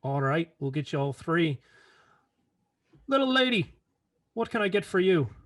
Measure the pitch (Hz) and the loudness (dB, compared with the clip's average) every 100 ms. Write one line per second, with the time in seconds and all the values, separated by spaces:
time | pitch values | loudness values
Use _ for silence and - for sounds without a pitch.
0 | 139 139 135 156 165 _ 139 139 139 151 | -4 -2 0 0 -4 _ -6 -6 -4 -2
1 | 139 131 - 165 165 135 _ _ _ _ | -2 -4 -2 0 0 -2 _ _ _ _
2 | _ _ _ _ _ _ _ _ _ _ | _ _ _ _ _ _ _ _ _ _
3 | - 269 262 262 254 226 147 - _ _ | -2 0 2 2 2 0 -2 -10 _ _
4 | _ _ _ - 226 233 202 202 196 190 | _ _ _ -8 -4 -2 0 -2 -2 0
5 | 185 180 123 - | 4 4 2 -6